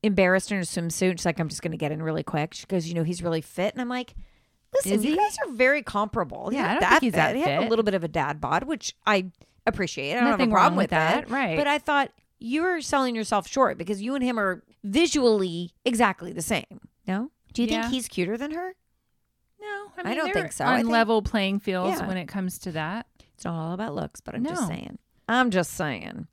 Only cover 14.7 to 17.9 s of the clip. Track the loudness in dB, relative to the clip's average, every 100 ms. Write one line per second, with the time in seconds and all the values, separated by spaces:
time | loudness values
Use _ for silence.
14.7 | _ -2 2 2 4 4 4 2 -2 -8
15.7 | _ -2 2 2 2 -8 -8 -2 -2 -4
16.7 | -18 -20 _ -6 -4 -4 _ _ -2 0
17.7 | 0 -2